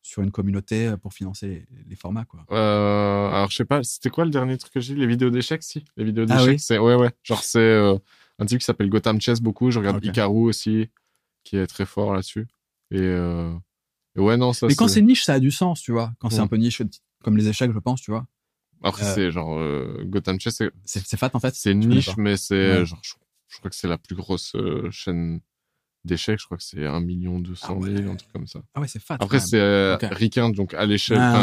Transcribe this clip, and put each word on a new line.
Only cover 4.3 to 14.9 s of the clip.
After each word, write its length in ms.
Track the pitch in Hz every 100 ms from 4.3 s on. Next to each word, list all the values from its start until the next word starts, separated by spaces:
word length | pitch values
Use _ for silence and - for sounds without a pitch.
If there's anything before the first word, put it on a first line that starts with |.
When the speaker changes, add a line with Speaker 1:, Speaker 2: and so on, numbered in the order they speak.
Speaker 2:
dernier 260 | 143 127 131
truc 140 | -
que 80 | 135
j'ai 140 | 123
dit ? 60 | 139
Les 60 | 127
vidéos 240 | 120 127
d'échecs, 320 | 123 117 160
si. 220 | - 151 - -
Les 80 |
vidéos 200 | 107 110 113
Speaker 1:
Ah 100 | 127
Speaker 2:
d'échecs, 160 | 127
Speaker 1:
oui. 40 | 143
Speaker 2:
c'est, 200 | - 113
ouais, 160 | 113 123
ouais. 140 | 120 -
Genre, 220 | - 113
c'est, 140 | - 117
euh, 360 | 113 110 104 98 _ _ _ -
un 60 | 104
type 120 | 123
qui 60 |
s'appelle 240 | - 117 101
Gotham 320 | 107 117 110
Chess 200 | 113 117
beaucoup. 300 | 113 104 127
Je 80 | 117
regarde 200 | 98 101
Speaker 1:
Ok. 60 | 101
Speaker 2:
Hikaru 320 | 107 104 107 117
aussi, 400 | 107 110 110 110 _ _ _ _ _
qui 120 | - 98
est 100 | 92
très 180 | - 95
fort 280 | - 104
là-dessus. 340 | 98 98 107 113 _ _ _ _
Et, 80 | 95
euh, 560 | 92 90 87 85 85 85 - _ _ _ _ -
et 40 |
ouais, 160 | 98 120
non, 160 | 123
ça, 120 | 123 120
Speaker 1:
Mais 80 |
quand 140 | 143
Speaker 2:
c'est 60 | 226